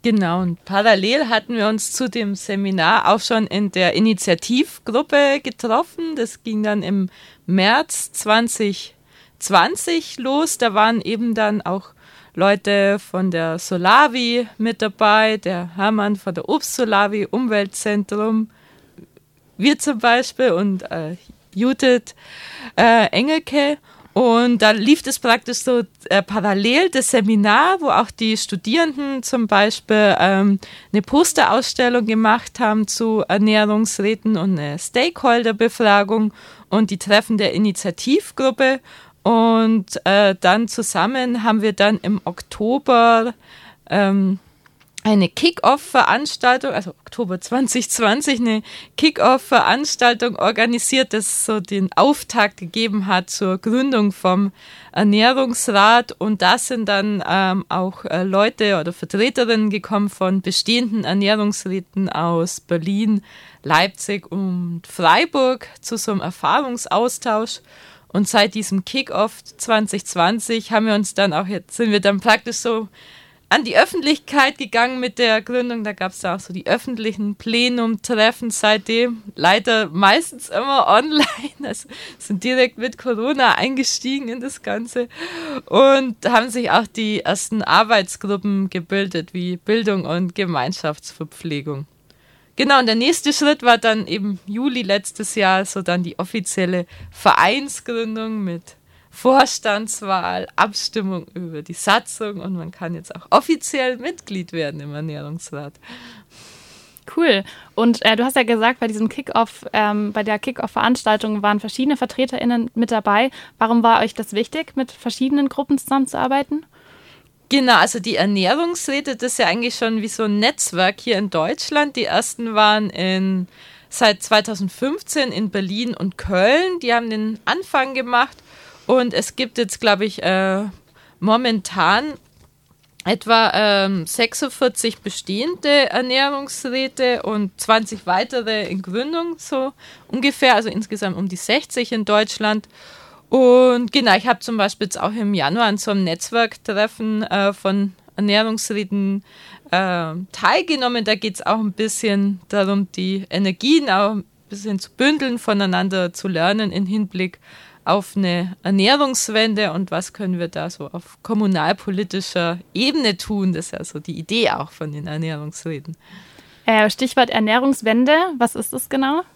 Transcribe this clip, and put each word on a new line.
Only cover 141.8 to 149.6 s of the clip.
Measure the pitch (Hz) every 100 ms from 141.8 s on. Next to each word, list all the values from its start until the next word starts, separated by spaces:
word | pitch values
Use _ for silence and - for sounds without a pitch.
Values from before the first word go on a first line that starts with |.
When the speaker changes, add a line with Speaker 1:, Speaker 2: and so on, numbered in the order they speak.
| 240
Speaker 1:
in | 226
Deutschland. | 208 208 220 - 214 214 - - - - - - _
Und | 262 254 247 254 240 240
genau, | 277 240 190
ich | 240
hab | 240
zum | - 220
Beispiel | 202 - 208
jetzt | -
auch | 190
im | 220 208
Januar | 196 143 208 226
an | 202
so | -
einem | 196
Netzwerktreffen, | 180 165 - 233 226 - - 202 214 - 220 214
äh, | 220 196 196
von | 196 196 196 202 - _ -
Ernährungsräten, | 208 208 220 220 - 214 190 202 196 196 _ - - -